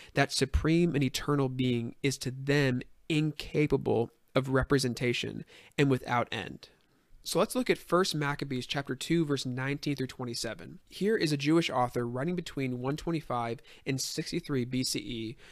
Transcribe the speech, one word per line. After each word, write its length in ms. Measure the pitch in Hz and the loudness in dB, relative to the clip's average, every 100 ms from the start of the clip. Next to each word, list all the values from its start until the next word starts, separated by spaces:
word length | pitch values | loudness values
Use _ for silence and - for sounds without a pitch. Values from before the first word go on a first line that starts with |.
| - | -4
That 160 | - 139 | 0 0
supreme 640 | - 135 - 156 165 170 | 2 0 2 4 4 4
and 80 | 139 | 4
eternal 460 | 131 - - 143 135 | 0 0 0 2 2
being 480 | 127 127 120 117 - | 2 2 2 -2 -2
is 160 | 139 131 | -2 -2
to 120 | 131 | -6
them 520 | 131 135 143 135 127 - - - | -4 0 4 4 2 -2 -10 -2
incapable 1040 | 151 156 - - 151 151 135 131 110 117 _ _ 135 | 2 2 -2 -4 0 2 2 2 0 0 _ _ -2
of 140 | 131 | 2
representation 920 | 131 127 139 127 113 123 120 110 107 - - - - | 2 4 2 2 0 -2 -2 -4 -8 -12 -18 -6 2
and 140 | 139 | 4
without 380 | 127 - 120 117 | 4 2 0 0
end." 380 | 117 - - - _ _ _ _ - | -4 -6 -10 -18 _ _ _ _ -16
So 140 | - 165 | -2 0
let's 160 | 214 | 0
look 160 | 254 247 | 0 0
at 80 | 170 | 0
First 380 | - 170 190 151 | 2 2 2 0
Maccabees 500 | 143 143 139 127 - | -2 -2 -4 -4 -4
chapter 300 | 147 139 131 | -4 -4 -4
two, 280 | - 170 | 0 2
verse 220 | 151 139 131 | 2 0 -2
nineteen 480 | 123 131 143 151 | -4 -4 -4 -4
through 140 | 139 127 | -4 -4
twenty-seven. 720 | - 123 113 117 90 104 - - | -6 -8 -4 -6 -8 -12 -16 -14
Here 280 | - 196 226 | -2 0 2
is 140 | 156 | 2
a 60 | 147 | 2
Jewish 340 | 139 165 165 | 4 4 4
author 340 | 127 120 127 | 0 0 0
writing 300 | 120 123 156 | -2 -2 -2
between 460 | 180 170 - 131 123 | -4 -6 -4 -4 -2
one 160 | 127 151 | -2 -2
twenty-five 640 | - 160 - 123 117 117 - - - | -2 -4 -2 -2 -2 -6 -10 -10 -4
and 140 | 131 | -4
sixty-three 640 | - - - 170 - 135 | -4 -6 -4 -6 -2 -2
B 180 | 127 127 | 0 -2
C 160 | 127 - | -2 -4
E, 380 | - 117 110 135 - | -6 -6 -8 -10 -18